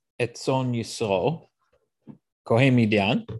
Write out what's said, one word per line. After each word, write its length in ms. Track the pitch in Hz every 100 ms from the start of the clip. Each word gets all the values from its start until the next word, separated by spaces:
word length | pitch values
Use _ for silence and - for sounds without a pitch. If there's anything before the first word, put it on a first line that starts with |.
| _ -
et 200 | 117 -
zon 340 | - 131 127
Yisro, 760 | 120 107 - 110 95 95 165 - _ _ _ _ _ - - _ _
Kohen 320 | - 113 135 123
Midian." 500 | 110 104 98 151 -